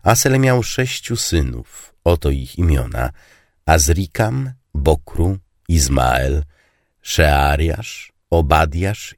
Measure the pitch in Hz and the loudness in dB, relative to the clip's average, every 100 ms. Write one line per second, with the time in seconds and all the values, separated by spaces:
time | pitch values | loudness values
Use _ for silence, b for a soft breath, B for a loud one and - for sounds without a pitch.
0 | 101 117 143 131 131 127 110 - 127 - | 4 2 2 2 4 2 -2 -4 -6 -6
1 | - 120 - 85 65 58 - - - _ | -8 -6 -2 0 -2 -6 -14 -20 -20 _
2 | 85 85 73 69 64 - 87 69 60 - | 0 0 0 -4 -6 -2 2 2 -2 -6
3 | 64 b b b b b - 80 85 87 | -6 b b b b b 2 2 4 0
4 | 95 - 110 131 135 131 _ 78 73 73 | -2 -2 -2 -2 -6 -10 _ -2 0 0
5 | - 76 87 95 _ _ - 82 65 67 | -2 -2 -2 -2 _ _ -2 0 2 0
6 | 62 64 67 73 76 _ _ _ _ _ | 0 0 -2 -4 -6 _ _ _ _ _
7 | - - 78 71 71 71 82 82 113 - | -6 0 2 4 2 0 -2 -4 -10 -16
8 | - _ _ 85 73 78 80 80 95 104 | -20 _ _ 0 2 2 2 -2 -4 -6
9 | - | -12